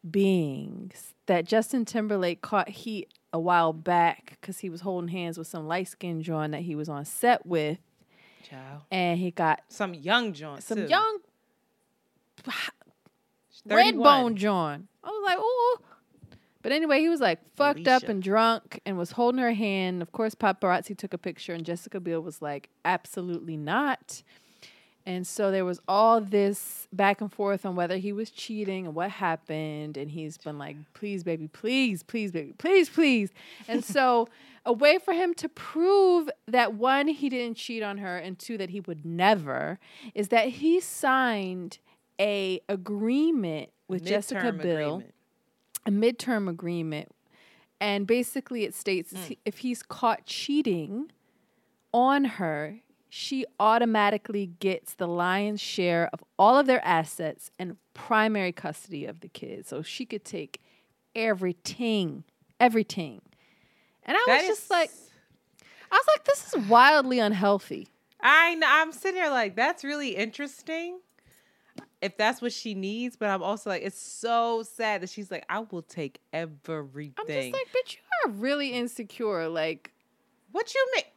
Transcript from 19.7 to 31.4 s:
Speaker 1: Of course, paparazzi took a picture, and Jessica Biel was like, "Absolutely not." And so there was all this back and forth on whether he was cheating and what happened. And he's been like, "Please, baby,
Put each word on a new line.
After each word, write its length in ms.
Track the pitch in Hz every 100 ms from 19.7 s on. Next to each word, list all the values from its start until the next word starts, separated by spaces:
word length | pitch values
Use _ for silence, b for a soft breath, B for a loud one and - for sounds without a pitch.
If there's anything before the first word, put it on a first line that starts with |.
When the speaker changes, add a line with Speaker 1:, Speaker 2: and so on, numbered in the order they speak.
| 196 185 180
Speaker 1:
Of 120 | 170
course, 220 | - 220 -
paparazzi 600 | 208 190 190 175 - 196
took 160 | 190
a 60 | 175
picture, 340 | 185 160 -
and 120 | 170 165
Jessica 320 | 170 - 196
Biel 200 | 170 165
was 200 | 165 -
like, 260 | 151 143 - _
"Absolutely 720 | 165 180 - - 180 170 170 156
not." 680 | 147 214 285 - - - b b b b b b b b
And 220 | - 180 180
so 240 | - 196
there 140 | 190
was 160 | 180 175 -
all 320 | 196 226 226
this 680 | 196 202 202 202 - - -
back 280 | 190 202 196
and 120 | 208
forth 340 | - 202 196 196
on 80 |
whether 220 | 180 175 190
he 160 | 202
was 180 | 202 226
cheating 560 | - - 214 196 190 180
and 80 |
what 160 | 156 190
happened. 840 | 190 185 160 - 156 156 151 151 143
And 160 | 147
he's 260 | 156 156 151
been 200 | 156 147
like, 180 | 143 147 151
"Please, 300 | - 208 196
baby, 240 | 170 160